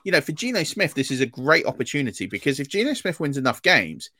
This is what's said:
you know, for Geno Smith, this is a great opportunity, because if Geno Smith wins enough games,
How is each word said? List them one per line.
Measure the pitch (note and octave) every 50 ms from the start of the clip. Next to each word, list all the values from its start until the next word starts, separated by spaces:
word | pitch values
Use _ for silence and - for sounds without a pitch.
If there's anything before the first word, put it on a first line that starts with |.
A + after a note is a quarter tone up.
| _
you | F#3+
know, | F3+ D#3
for | - -
Geno | D#3 - A#3 B3 B3 G3 D#3
Smith, | - - - G3 D3 -
this | C3+ C3 -
is | C3+ B2+
a | C3+
great | A#2 - - B2+ C#3+ D#3+ E3+ -
opportunity, | - B2+ - B2+ - - D3 C#3 A#2 - - F#2+
because | F#2+ - G2 - C#3+ C3+ C3+
if | C#3 C#3+
Geno | - G3+ A3+ C#4+
Smith | C#4+ - - F#3+ E3 -
wins | E3 C#3+ C#3 C#3
enough | C3 B2+ A2+ -
games, | - F3+ F3+ C3 F#2 D#2+ D#2 - - - _